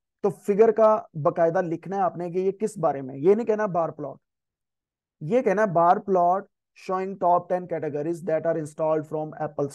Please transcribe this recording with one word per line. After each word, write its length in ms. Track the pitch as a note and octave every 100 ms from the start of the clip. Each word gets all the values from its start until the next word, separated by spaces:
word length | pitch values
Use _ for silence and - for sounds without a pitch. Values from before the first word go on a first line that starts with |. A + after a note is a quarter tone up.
| _ _
तो 60 | G3+
फिगर 420 | - - G3 A3+
का 380 | A3 A3 G#3+ - D#3+
बाकायदा 460 | D#3 E3+ E3 F3+
लिखना 340 | E3+ E3 E3+ G3
है 60 |
आपने 280 | F3+ F3 F3
कि 80 | F3
ये 120 | F#3+
किस 260 | F#3+ G#3+ -
बारे 240 | D#3+ C#3
में, 140 | C3 C3+
ये 200 | D#3+ G#3+
नहीं 100 | A3
कहना 220 | G#3+ G#3+
बार 240 | E3+ D#3+
प्लॉट, 280 | - C#3 - _ _ _ _ _ _ _ _ _ _
ये 200 | D3+ A#3+
कहना 240 | A#3 F#3 G#3+
बार 340 | E3 E3+ G3+
प्लॉट 480 | G#3 F#3 F3 F#3+ G#3 _ _ _
showing 380 | - F#3 F#3+ F#3+
top 280 | F3 F3 F3
ten 180 | F3+ F3+
categories 540 | E3 D3+ C#3+ D3+ E3+
that 220 | F#3 D#3+ -
are 120 | E3
installed 500 | D3+ - D#3 D#3 D3
from 240 | D#3 D#3 D3 D3+
Apple 240 | D3 C#3+